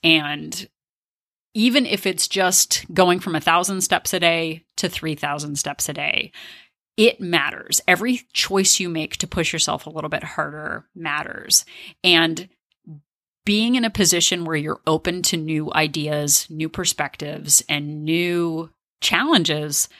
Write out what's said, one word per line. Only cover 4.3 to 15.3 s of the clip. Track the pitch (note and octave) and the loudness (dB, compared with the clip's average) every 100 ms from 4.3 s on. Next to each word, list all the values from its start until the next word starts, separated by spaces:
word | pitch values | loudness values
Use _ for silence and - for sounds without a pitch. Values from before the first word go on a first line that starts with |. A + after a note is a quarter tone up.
| E3 E3 D#3+ _ - | 2 -2 -6 _ -6
to | F3+ | -4
three | - D#3+ D3 | -4 -6 -4
thousand | D3 D3 D3 C#3+ | -4 -4 -6 -6
steps | - C#3+ - | -6 -4 -6
a | |
day, | C#3+ D3 - - - - - - _ _ - | -4 -2 -2 -2 -10 -20 -20 -20 _ _ 4
it | A3 - | 4 4
matters. | F3+ E3+ C#3+ - - - - | 0 0 0 -6 -4 -2 2
Every | F3+ A3+ B3 - | 2 2 -2 -4
choice | - - G3 G3 - | -4 0 2 4 2
you | F3+ | 0
make | D#3+ D#3 - | -4 -4 -4
to | - | -4
push | - D#3+ | -2 -2
yourself | D#3+ - D#3 - | 0 -2 -2 -6
a | |
little | D#3+ D3+ | -10 -6
bit | D3+ | -6
harder | D#3 - D3+ D3+ D3+ - - F#3 | -6 -6 -6 -6 -10 -10 -12 -12
matters. | E3 D3 - - - - - - - - | -6 -6 -6 -10 0 2 0 -12 -20 -2
And | F3+ E3+ E3 D#3+ F#3 _ _ _ - D3 _ _ _ _ | 4 6 4 0 -10 _ _ _ -20 -20 _ _ _ _
being | - G#3 A#3 B3+ | 0 2 2 2
in | A3+ | 0
a | |
position | G#3 F3+ F3 - F3+ E3 | 2 2 4 2 0 -2
where | D#3+ | -2
you're | D3+ - - | -2 -4 0
open | D#3+ F3+ F3+ | 0 0 -2
to | F3 | -2